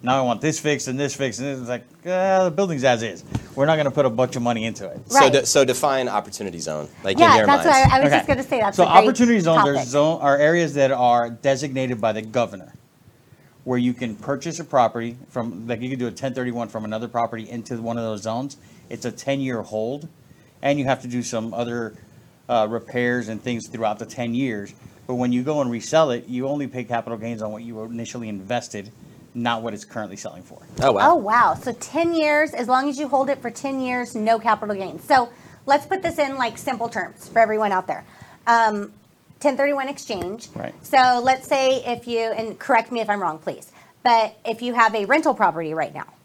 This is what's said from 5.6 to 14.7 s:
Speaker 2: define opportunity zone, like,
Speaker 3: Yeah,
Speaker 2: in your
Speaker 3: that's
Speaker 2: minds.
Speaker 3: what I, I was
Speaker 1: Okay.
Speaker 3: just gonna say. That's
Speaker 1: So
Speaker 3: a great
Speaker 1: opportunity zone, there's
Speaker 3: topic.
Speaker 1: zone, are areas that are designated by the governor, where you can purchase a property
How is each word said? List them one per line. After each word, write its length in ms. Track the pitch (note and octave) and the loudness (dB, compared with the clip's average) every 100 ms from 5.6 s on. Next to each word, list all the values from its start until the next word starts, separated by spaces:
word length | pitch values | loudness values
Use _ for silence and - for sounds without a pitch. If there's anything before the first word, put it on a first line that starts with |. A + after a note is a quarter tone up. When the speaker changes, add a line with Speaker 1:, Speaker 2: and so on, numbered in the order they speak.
| C3 | 4
Speaker 2:
define 420 | B2 D3+ C3+ B2 | 4 2 0 0
opportunity 520 | G2+ G2+ - G2+ E2+ | -2 -4 -8 -8 -6
zone, 280 | D#2 D#2 D2+ - | -6 -6 -8 -8
like, 140 | F#2+ G2 | -4 0
Speaker 3:
Yeah, 140 | E4+ | 4
Speaker 2:
in 40 | B3 | 4
your 80 | G#3+ | 4
Speaker 3:
that's 180 | C#4 - | 4 4
Speaker 2:
minds. 140 | C4+ | 4
Speaker 3:
what 80 | C4+ | 6
I, 40 | C4 | 4
I 20 | |
was 60 | C#4+ | 4
Speaker 1:
Okay. 100 | C#4 | 2
Speaker 3:
just 100 | - | 2
gonna 140 | C4 | -2
say. 160 | C4 C4 | -2 0
That's 160 | G3+ G3+ | 0 2
Speaker 1:
So 80 | |
Speaker 3:
a 20 | E3+ | 6
great 100 | E3+ | 8
Speaker 1:
opportunity 420 | A3 A3 A#3+ A3+ | 6 4 4 4
zone, 240 | E3 D#3+ | 4 4
there's 120 | D3+ C#3+ | 4 2
Speaker 3:
topic. 120 | B2 | 0
Speaker 1:
zone, 280 | C#3+ D3+ E3 | 2 2 4
are 160 | C#3 C#3 | 2 4
areas 340 | D3 E3+ E3 | 4 4 2
that 180 | C#3 C3+ | 2 2
are 360 | C3 B2 A#2+ A#2+ | 4 4 4 2
designated 720 | A#2 C#3 C3 D3 C3 C3 A#2+ | -2 0 0 -2 -4 -4 -2
by 120 | A2+ | -2
the 100 | G#2+ | -2
governor, 500 | A2 A#2+ A2 G2 F2 - _ _ _ _ _ _ _ _ | -4 -2 -2 -4 -16 -20 _ _ _ _ _ _ _ _
where 140 | - B2+ | -4 0
you 140 | B2 | 0
can 220 | A#2+ B2 G#2 | -2 -8 -8
purchase 420 | - C#3 D#3 D#3+ | -6 -6 -6 -10
a 40 | |
property 520 | D3+ | 0